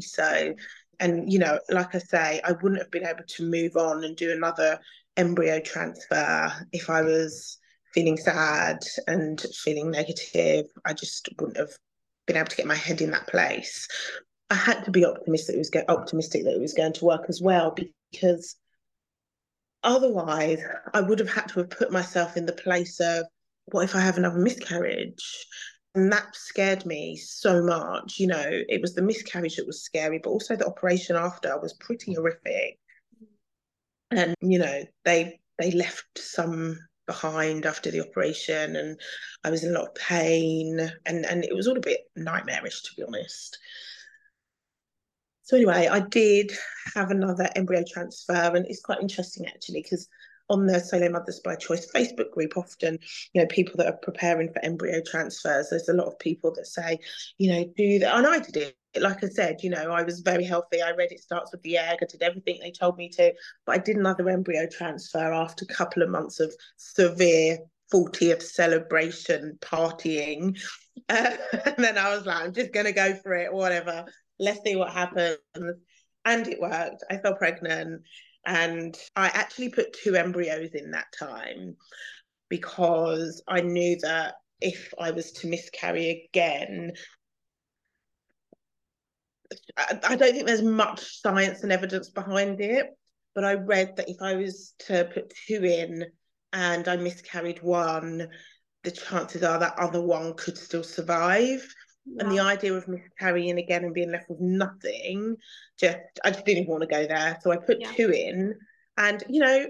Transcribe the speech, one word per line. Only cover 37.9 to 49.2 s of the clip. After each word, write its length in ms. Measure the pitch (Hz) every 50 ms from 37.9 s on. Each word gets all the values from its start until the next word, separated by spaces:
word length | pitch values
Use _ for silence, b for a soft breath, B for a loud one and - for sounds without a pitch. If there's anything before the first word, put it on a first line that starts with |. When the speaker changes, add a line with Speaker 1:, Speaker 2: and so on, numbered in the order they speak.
Speaker 1:
the 100 | 160 160
operation, 760 | 156 - - 185 - 151 156 - - - 160 156 156 156 160
and 240 | 156 151 156 156 B B B B B B B B B -
I 60 | 156
was 120 | 160 160 165
in 80 | 170
a 80 | 175 -
lot 80 | - -
of 60 | -
pain, 840 | - - - 175 175 160 165 165 165 165 160 160 160 160 160 160 160 160 165 160 - _
and, 200 | - 165 170 165
and 180 | - 175 175 170
it 100 | - -
was 120 | 185 196 240
all 100 | 262 -
a 40 |
bit 200 | - - - - - _ _
nightmarish, 640 | 160 160 160 170 185 - - - - - 107 - - -
to 120 | - -
be 80 | - -
honest. 540 | - - 104 - - - - - - - B B B B B B B B B B B B B B B B _ _ _ _ _ _ _ _ _ _ _ _ _ _ _ _ _ _ _ _ _ _
So 120 | - 262
anyway, 320 | 254 240 196 170 180 170 -
I 120 | 185 208
did 520 | 190 202 - 233 220 214 202 202 208 202 - B B B B B B B B
have 160 | 214 196 185
another 380 | 196 196 190 190 180 175 180 - -
embryo 280 | 190 185 180 185 175 170 -
transfer, 460 | - 175 175 - - - - - 175
and 320 | 170 170 170 175 180 185
it's 160 | - - -
quite 180 | - - 208 -
interesting 440 | 196 196 - -